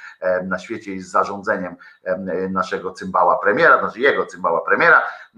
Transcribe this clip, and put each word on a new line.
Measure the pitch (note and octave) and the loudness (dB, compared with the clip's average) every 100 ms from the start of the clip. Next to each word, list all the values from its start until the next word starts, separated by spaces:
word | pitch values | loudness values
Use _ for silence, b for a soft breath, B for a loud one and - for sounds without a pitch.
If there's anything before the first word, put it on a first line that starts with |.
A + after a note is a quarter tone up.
| B B | B B
e, | F#2 F2+ | -2 -2
na | F#2+ F#2 | -2 -6
świecie | - A2 G2+ | -8 -10 -10
i | F#2+ | -10
z | F2+ | -4
zarządzeniem, | G2+ F#2+ G2+ G2 G2+ F2+ F2 B B | -2 -2 -4 -4 -4 -4 -12 B B
e, | - F#2 G2 F2 F#2 | -6 -6 -4 -4 -4
naszego | F#2+ F2+ G2 F#2 | -2 -4 -4 -6
cymbała | - F#2+ F2+ F2 D#2+ | -10 -4 2 2 2
premiera, | F#2+ A#2+ D#3+ B2+ | 2 4 6 4
znaczy | F#2 G#2 | 2 0
jego | C3+ G2+ F2+ | 2 2 -2
cymbała | F2 F2+ E2 | -4 0 0
premiera, | - G#2+ E3 D3+ - B B | 2 2 6 4 4 B B